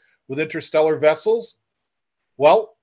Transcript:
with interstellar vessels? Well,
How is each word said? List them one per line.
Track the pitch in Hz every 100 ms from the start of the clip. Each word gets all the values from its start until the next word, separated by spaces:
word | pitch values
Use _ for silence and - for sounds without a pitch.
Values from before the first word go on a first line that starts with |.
| _ _ -
with | 135
interstellar | 156 160 - 156 156 151
vessels? | 151 156 214 233 - _ _ _ _ _ _ _ _ -
Well, | 143 208 214 _